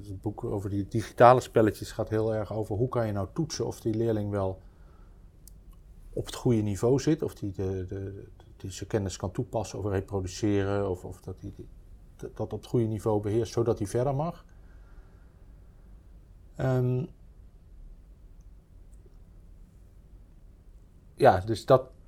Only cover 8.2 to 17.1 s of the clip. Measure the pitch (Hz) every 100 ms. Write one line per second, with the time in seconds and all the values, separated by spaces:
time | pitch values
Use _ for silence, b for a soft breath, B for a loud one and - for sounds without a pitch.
8.2 | 107 - - - 98 - 98 110 95 -
9.2 | 98 110 123 113 107 104 104 98 - 98
10.2 | 92 - 107 101 98 101 98 90 92 90
11.2 | - - 101 - - - - - - -
12.2 | - - 107 107 - 127 110 107 113 104
13.2 | 104 113 110 - 117 107 101 117 131 135
14.2 | 165 - - b b b b b b b
15.2 | b b b b b b b b - -
16.2 | - - - - 131 127 127 127 160